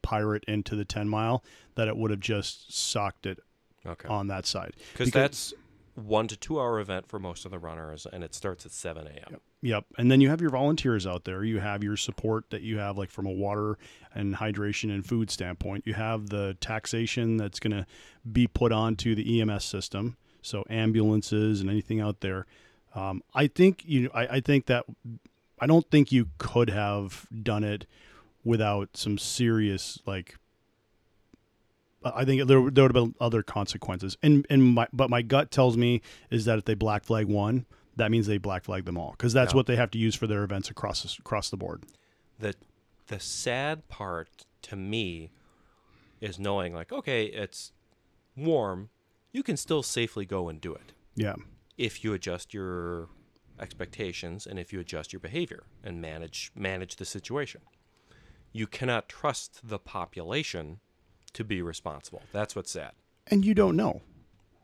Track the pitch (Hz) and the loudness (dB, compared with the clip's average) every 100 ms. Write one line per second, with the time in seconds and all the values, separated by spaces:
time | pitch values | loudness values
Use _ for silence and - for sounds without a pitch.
0 | - 107 107 107 - 104 98 107 101 107 | -2 0 0 -2 -2 -4 -2 -4 -4 -4
1 | 104 107 110 127 - - - - 110 110 | -2 0 0 0 -2 -18 -12 -4 -2 0
2 | 110 101 98 104 - - - - - 113 | -2 -2 -2 -2 -4 -10 -10 -6 -2 -2
3 | 101 - 98 95 _ _ _ _ 85 85 | -2 -4 -10 -10 _ _ _ _ -14 -12
4 | - 104 98 95 - - - - - - | -4 -4 -2 -4 -4 -6 -8 -12 -18 -2
5 | 127 135 139 - - - _ _ _ - | 2 4 4 0 -10 -12 _ _ _ -16
6 | 107 107 113 107 - 156 123 110 98 92 | 0 2 2 -4 -4 -2 0 -2 -2 -6
7 | - 107 92 87 92 92 82 80 78 76 | -6 -10 -8 -10 -12 -12 -10 -10 -10 -12
8 | - 92 82 - 98 87 80 - 90 80 | -12 -12 -12 -8 -8 -8 -12 -12 -10 -10
9 | 76 73 - - _ _ 123 107 - - | -12 -16 -18 -20 _ _ -2 -2 -4 2
10 | 120 131 135 165 165 131 143 156 131 110 | 8 10 8 6 2 2 2 2 2 0
11 | 92 90 - 95 107 110 104 101 104 104 | 0 -6 -6 -4 -2 -2 -2 -2 -2 -2
12 | - - 113 110 - 107 110 107 101 98 | -4 -4 -2 -2 -4 -8 -6 -4 -4 -4
13 | 95 - 98 95 98 104 107 107 - - | -6 -6 -4 -2 -2 -2 -2 -4 -8 -20
14 | - - 101 95 107 104 104 101 110 101 | -14 -4 -4 -2 -2 -2 -2 -2 -4 -4
15 | 92 117 107 - 90 90 90 101 110 104 | -2 -2 -2 -4 -6 -6 -6 -6 -6 -4
16 | 110 113 104 104 101 95 - 110 - 113 | -2 -4 -4 -4 -4 -6 -6 -6 -4 -2
17 | 113 - 117 113 104 - 110 101 92 - | -2 0 0 0 -2 -4 -4 -4 -6 -12
18 | - - 117 110 120 - 120 110 113 107 | -20 -16 -2 2 4 4 2 4 2 0
19 | 120 107 110 117 107 101 - 98 - 98 | 0 0 2 2 2 0 -4 -6 -6 -4
20 | 117 120 _ _ - 101 98 110 113 110 | -6 -8 _ _ -10 -8 -4 0 2 4
21 | 107 107 - 107 107 104 98 104 - 110 | 6 4 2 2 2 2 2 0 0 -2
22 | 104 98 95 92 95 _ _ _ _ 110 | -2 -2 -4 -6 -8 _ _ _ _ -8
23 | 98 95 - 131 143 - 185 185 - 139 | -6 -6 -4 0 0 6 6 6 0 0
24 | 123 117 123 147 127 143 - 123 - - | 2 0 -2 0 4 4 4 0 0 -12
25 | 120 113 - _ _ _ 131 165 - 151 | -16 -16 -18 _ _ _ 6 6 8 6
26 | 139 131 110 - - 120 113 101 101 101 | 6 6 2 -2 -2 2 2 2 0 -2
27 | 98 - - 113 110 104 104 104 - _ | -4 -10 -14 -8 -2 0 0 -4 -8 _
28 | - - - _ 113 117 107 104 98 - | -20 -20 -20 _ 0 2 4 2 -2 -4
29 | 107 101 - - 120 113 104 98 - - | -2 -2 -2 2 4 4 4 0 -4 -10
30 | - 95 90 - _ _ _ _ _ _ | -8 -8 -8 -16 _ _ _ _ _ _
31 | _ _ _ _ _ _ _ _ _ _ | _ _ _ _ _ _ _ _ _ _
32 | - 120 135 135 131 135 127 135 131 123 | -6 0 2 4 8 8 8 8 8 8
33 | 117 - 120 113 - 104 101 - - 90 | 4 2 2 2 0 -2 -4 -4 -6 -6
34 | 95 - 151 147 139 139 127 120 117 123 | -6 2 6 6 8 8 8 8 4 2
35 | 131 120 117 135 156 - 127 117 120 120 | 2 2 4 2 4 4 6 6 4 2
36 | - - - 117 110 110 107 107 110 104 | -2 -16 -4 0 2 0 0 0 2 0
37 | - 110 104 101 104 127 - - _ - | 0 0 2 2 2 0 -2 -14 _ -2
38 | 107 117 104 101 101 90 - 95 92 87 | 2 2 2 0 -2 -4 -4 -6 -4 -6
39 | 80 - 123 123 123 135 127 117 120 113 | -8 -4 2 4 4 4 4 2 2 2
40 | 113 - - 104 101 98 - - 101 - | 0 0 -2 -2 -2 -4 -6 -8 -6 -6
41 | - - - 107 - 98 90 85 - _ | -8 -12 -4 -4 -4 -6 -8 -10 -14 _
42 | _ _ _ _ 107 95 _ _ _ _ | _ _ _ _ -8 -8 _ _ _ _
43 | - 104 - - 123 123 147 156 - - | -12 -10 -8 -6 -4 -2 -2 -6 -10 -12
44 | 101 85 80 _ - _ - 101 95 110 | -8 -6 -8 _ -20 _ -14 -10 -4 -4
45 | 98 82 80 - _ _ _ _ _ _ | -4 -6 -12 -20 _ _ _ _ _ _
46 | _ _ 107 95 101 98 90 85 85 269 | _ _ -12 -6 -4 -2 -4 -8 -10 -10
47 | - 120 110 - 101 - - - _ _ | -4 -2 -2 -6 -10 -12 -18 -20 _ _
48 | _ _ _ - 160 156 104 92 104 _ | _ _ _ -6 0 2 0 -4 -10 _
49 | _ _ _ 254 269 151 - 160 - - | _ _ _ -8 -4 -4 -2 -2 -2 -2
50 | 117 - 95 98 87 78 87 76 - _ | -2 -4 -6 -4 -4 -6 -10 -10 -16 _
51 | _ - 107 101 - - _ - 117 - | _ -4 -4 -4 -14 -20 _ -6 -6 -4
52 | 110 98 - 90 - 104 92 90 87 85 | -4 -4 -4 -8 -8 -10 -8 -6 -8 -8
53 | 82 - _ _ _ - 101 - 90 - | -10 -18 _ _ _ -16 -16 -12 -14 -8
54 | 98 87 87 92 - 95 85 95 82 80 | -8 -8 -10 -12 -10 -12 -10 -10 -8 -10
55 | 78 92 - 143 175 - - - 107 85 | -10 -12 -10 -6 -8 -10 -20 -18 -14 -10
56 | 82 78 82 - - - 95 92 92 - | -10 -10 -12 -12 -12 -8 -6 -6 -8 -12
57 | 95 101 - 131 139 - - _ _ _ | -12 -12 -8 -8 -8 -12 -20 _ _ _
58 | _ - - - _ 113 110 - 127 117 | _ -20 -20 -20 _ -8 -8 -6 -4 -4
59 | - - 147 131 - - 117 104 - 101 | -6 -6 -6 -6 -10 -18 -12 -12 -10 -10
60 | 85 - 82 135 156 87 76 87 _ _ | -8 -10 -8 -6 -6 -8 -10 -14 _ _
61 | _ _ - - 110 95 85 82 85 73 | _ _ -20 -12 -6 -4 -6 -8 -10 -12
62 | - - - 101 104 104 - 87 71 - | -16 -20 -10 -6 -6 -8 -10 -10 -12 -16
63 | _ _ - 202 196 208 196 165 214 - | _ _ 0 2 4 4 4 4 0 -2
64 | - - _ _ _ _ | -10 -20 _ _ _ _